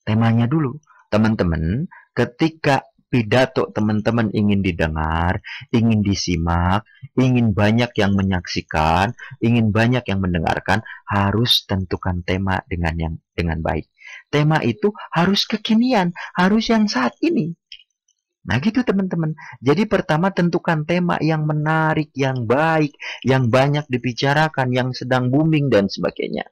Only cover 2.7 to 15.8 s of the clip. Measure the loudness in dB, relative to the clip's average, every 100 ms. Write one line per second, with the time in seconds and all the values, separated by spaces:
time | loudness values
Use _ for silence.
2.7 | 0 -2 _ _ -2 2 2 2 0 -2
3.7 | -2 0 0 0 0 0 0 2 2 0
4.7 | 0 -2 0 0 0 0 -2 -6 -18 -2
5.7 | 0 2 2 2 -2 -2 -2 0 0 2
6.7 | 0 -4 _ -8 0 2 4 2 2 2
7.7 | 2 0 0 0 2 0 -2 -4 -8 -4
8.7 | 0 2 2 0 -4 -16 -4 0 2 2
9.7 | 2 2 0 -2 -2 -2 -2 -2 -4 -2
10.7 | -2 -2 -18 -4 0 0 0 0 -2 -2
11.7 | -4 -4 -4 -4 -4 -2 -2 0 -2 -4
12.7 | -4 -2 -2 -4 -6 _ -4 -2 -2 -2
13.7 | -4 -6 _ -20 -20 _ 0 2 2 0
14.7 | 0 -4 -4 -6 0 0 0 -2 -6 0
15.7 | 2